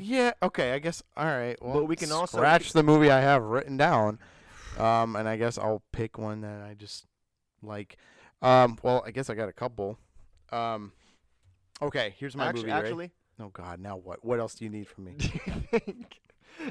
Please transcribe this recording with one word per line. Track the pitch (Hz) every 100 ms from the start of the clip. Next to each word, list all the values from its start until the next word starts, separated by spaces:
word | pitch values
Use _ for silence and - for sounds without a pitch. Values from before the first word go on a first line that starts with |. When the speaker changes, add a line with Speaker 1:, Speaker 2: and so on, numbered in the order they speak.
Speaker 1:
Yeah, | 202 262 240 -
okay, | 180 - 127
I | 135
guess, | 160 - - -
all | 156
right. | 131 120 -
Well, | 123
Speaker 2:
But | 147
we | 156 165
can | 156
also | 160 180 180
Speaker 1:
scratch | 147 165 -
the | 160
movie | 151 151 147
I | 131
have | 139 139
written | 107 123 139 135
down, | 165 127 107 107 - - - - - -
um, | 113 113 113 107
and | 110
I | 110
guess | 117 101
I'll | 110 104 _
pick | - 113 -
one | 107 107
that | 107 104
I | 104
just | 104 104 - - _ _ _ _ _
like. | 107 104 98 - _ _ - -
Um, | 127 127 123 110
well, | 123 123 107
I |
guess | 127 131
I |
got | 110 101
a |
couple. | - 120 113 101 113 _ - - _ -
Um, | 120 117 110 101 _ _ _ _ _ _ _ _ -
okay, | 147 143 107 -
here's | 139
my | 135 123
Speaker 2:
Actu-, | 117
Speaker 1:
movie, | 110
right? | 151
Speaker 2:
actually | 110 165 175 _ _ -
Speaker 1:
Oh, | 104
God, | 95 90 87
now | 101 95
what? | 92 85
What | 113 120
else | 110
do | -
you | 110
need | 104 98
from | -
me? | 92
Speaker 2:
<laughs> | 143
Do | - - -
you | - - 226
think | - 240 - - _ _ _ - 294